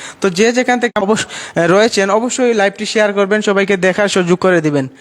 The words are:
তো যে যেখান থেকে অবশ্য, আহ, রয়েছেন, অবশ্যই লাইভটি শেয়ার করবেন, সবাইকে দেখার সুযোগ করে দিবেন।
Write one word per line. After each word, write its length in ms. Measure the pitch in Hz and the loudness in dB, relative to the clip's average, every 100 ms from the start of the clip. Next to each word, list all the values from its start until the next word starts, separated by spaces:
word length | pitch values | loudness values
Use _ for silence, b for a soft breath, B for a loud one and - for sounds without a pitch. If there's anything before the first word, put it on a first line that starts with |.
| B B | B B
তো 80 | 196 | -2
যে 220 | 175 226 | 2 2
যেখান 280 | 247 247 247 | 2 0 0
থেকে 200 | 240 208 | -2 -2
অবশ্য, 260 | 196 220 - | -2 -2 -4
আহ, 400 | - - - 165 | -12 -8 -2 2
রয়েছেন, 420 | 190 233 208 196 | 4 2 0 0
অবশ্যই 440 | 208 240 254 247 | 0 -2 -2 0
লাইভটি 320 | 220 196 196 214 | 2 0 -2 -4
শেয়ার 280 | 220 208 | 0 0
করবেন, 280 | 196 196 214 | 0 0 0
সবাইকে 360 | 208 196 196 196 | 0 0 0 0
দেখার 300 | 185 180 202 | 0 0 0
সুযোগ 320 | 196 170 175 | 0 0 0
করে 220 | 185 175 | 2 2
দিবেন। 260 | 151 143 131 B | 0 -2 -4 B